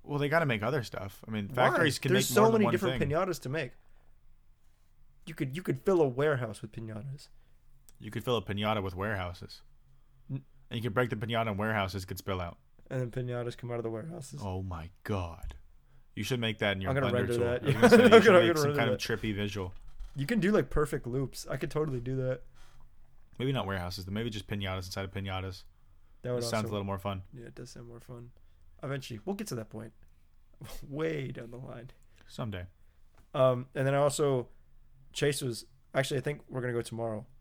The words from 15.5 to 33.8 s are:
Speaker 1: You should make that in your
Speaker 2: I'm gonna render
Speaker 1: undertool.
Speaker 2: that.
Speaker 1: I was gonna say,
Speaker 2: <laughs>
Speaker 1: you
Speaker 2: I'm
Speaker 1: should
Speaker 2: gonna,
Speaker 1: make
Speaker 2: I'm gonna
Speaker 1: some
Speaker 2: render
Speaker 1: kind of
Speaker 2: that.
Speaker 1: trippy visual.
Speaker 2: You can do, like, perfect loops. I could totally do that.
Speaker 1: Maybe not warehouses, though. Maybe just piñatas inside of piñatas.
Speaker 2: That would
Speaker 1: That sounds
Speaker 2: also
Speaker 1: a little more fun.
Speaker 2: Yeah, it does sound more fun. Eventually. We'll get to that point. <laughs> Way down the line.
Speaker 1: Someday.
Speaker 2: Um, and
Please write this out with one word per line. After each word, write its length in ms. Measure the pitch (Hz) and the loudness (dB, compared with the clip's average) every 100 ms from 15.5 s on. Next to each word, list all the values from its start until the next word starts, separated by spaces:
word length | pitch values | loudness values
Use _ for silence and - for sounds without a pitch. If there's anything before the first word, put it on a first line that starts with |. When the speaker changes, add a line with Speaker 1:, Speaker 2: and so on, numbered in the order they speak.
| - - - - - - - | -12 -20 -20 -20 -20 -14 -8
Speaker 1:
You 80 | |
should 160 | 101 127 | -4 -2
make 180 | 113 104 | -2 0
that 160 | 107 95 | 0 0
in 60 | |
your 80 | 95 | 0
Speaker 2:
I'm 40 | 135 | 0
gonna 140 | - | 2
render 200 | 123 120 | 2 2
Speaker 1:
undertool. 60 | 120 120 123 | 0 0 2
Speaker 2:
that. 20 | |
Speaker 1:
I 20 | 147 | 2
was 80 | 139 | 6
gonna 140 | 233 | 10
say, 80 | 220 | 10
Speaker 2:
<laughs> 0 | |
Speaker 1:
you 60 | 240 220 | 12 12
Speaker 2:
I'm 60 | |
Speaker 1:
should 40 | 208 | 12
Speaker 2:
gonna, 140 | 180 | 10
Speaker 1:
make 20 | |
Speaker 2:
I'm 60 | 175 | 8
gonna 100 | 160 | 4
Speaker 1:
some 60 | 147 | 2
Speaker 2:
render 100 | 143 | 2
Speaker 1:
kind 100 | 117 | 0
of 80 | 120 | 0
Speaker 2:
that. 200 | - 110 | -2 -2
Speaker 1:
trippy 140 | 110 98 | -2 -2
visual. 380 | 104 101 90 - - - - 139 | -2 -4 -6 -10 -14 -12 -10 -6
Speaker 2:
You 100 | 139 | -2
can 140 | 240 | 2
do, 120 | 175 | 4
like, 180 | 208 131 | 4 2
perfect 340 | 147 147 151 120 | 0 0 -2 -4
loops. 400 | 127 131 - - | -4 -4 -8 -8
I 60 | 139 | -6
could 120 | 160 | -4
totally 300 | 151 156 127 | -2 -2 -4
do 160 | 120 131 | -4 -2
that. 260 | 127 127 - - - - - - - - - - | -2 -4 -8 -18 -20 -18 -20 -20 -20 -20 -20 -4
Speaker 1:
Maybe 140 | 127 | -2
not 140 | 135 95 | 0 -2
warehouses, 380 | 95 87 92 92 | -2 -4 -6 -6
though. 60 | |
Maybe 180 | 104 117 | -4 -4
just 160 | 107 - | -6 -6
piñatas 400 | 104 98 95 92 | -4 -2 -4 -6
inside 180 | 101 98 | -6 -6
of 60 | |
piñatas. 520 | 98 98 95 95 92 - - - - - - | -6 -6 -4 -6 -10 -16 -20 -20 -20 -20 -12
Speaker 2:
That 100 | 123 | -4
would 80 | 123 | -4
Speaker 1:
That 60 | 120 | 0
sounds 180 | 110 110 | -2 0
Speaker 2:
also 40 | |
Speaker 1:
a 40 | |
little 120 | 104 98 | -2 -2
more 120 | 98 | -4
fun. 240 | 101 98 92 123 | -4 -6 -10 -16
Speaker 2:
Yeah, 80 | 117 | -16
it 100 | - | -14
does 140 | 123 | -16
sound 180 | 143 120 | -16 -16
more 120 | 117 | -18
fun. 300 | 123 120 120 - - - - - | -16 -16 -16 -20 -20 -20 -20 -12
Eventually. 380 | 135 139 - 110 | -8 -8 -8 -10
We'll 120 | 175 196 | -6 -6
get 120 | - | -6
to 80 | 123 | -8
that 140 | 110 | -8
point. 240 | 110 110 - - - - - | -12 -14 -18 -20 -20 -20 -20
<laughs> 500 | - - - - - | -20 -18 -12 -12 -8
Way 380 | 139 160 151 131 | -4 -2 -2 -6
down 200 | 127 117 | -10 -12
the 60 | 120 | -14
line. 340 | 135 123 127 - - - - | -14 -14 -16 -20 -20 -20 -18
Speaker 1:
Someday. 380 | - 120 98 92 - - - - - - 123 | -8 -6 -6 -10 -16 -20 -20 -20 -20 -8 4
Speaker 2:
Um, 320 | 131 123 127 | 4 4 -4
and 100 | - | -2